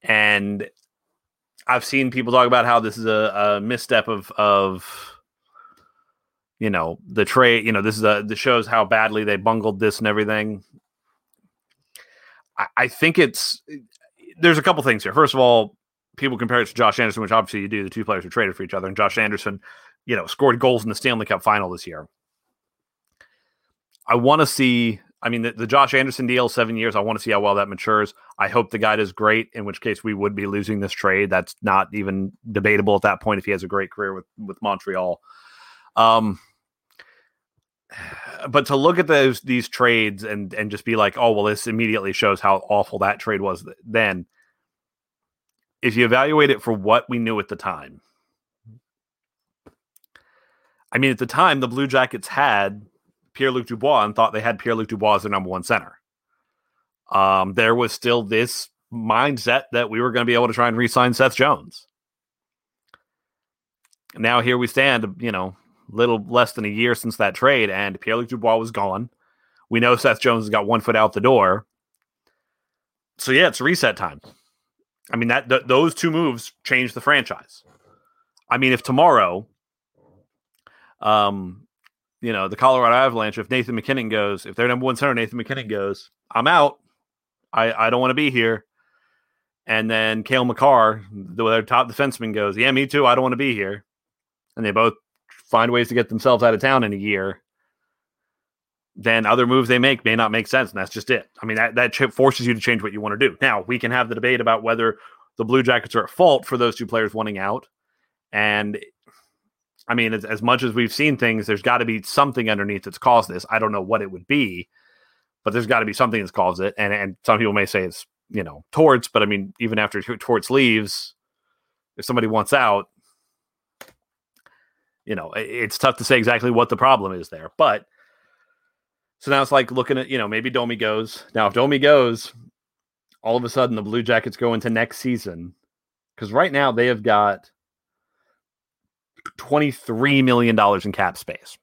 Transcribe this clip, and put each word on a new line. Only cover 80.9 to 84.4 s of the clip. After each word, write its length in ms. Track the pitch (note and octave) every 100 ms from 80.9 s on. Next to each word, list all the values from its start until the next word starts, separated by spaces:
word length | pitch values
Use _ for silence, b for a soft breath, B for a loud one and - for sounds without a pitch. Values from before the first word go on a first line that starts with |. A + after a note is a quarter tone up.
| b
um, 600 | G#2+ G#2+ G#2 G2+ F#2 F#2+ _ _ _ _ _ _
you 120 | A#2+
know, 160 | G#2+ F#2+
the 80 | G2+
Colorado 400 | C3 B2+ A#2+ B2
Avalanche, 420 | C3 A#2 G#2+ G#2+
if 120 | G#2
Nathan 240 | B2+ B2
MacKinnon 340 | A#2 - C3+ A2
goes, 380 | G#2+ G2+ G2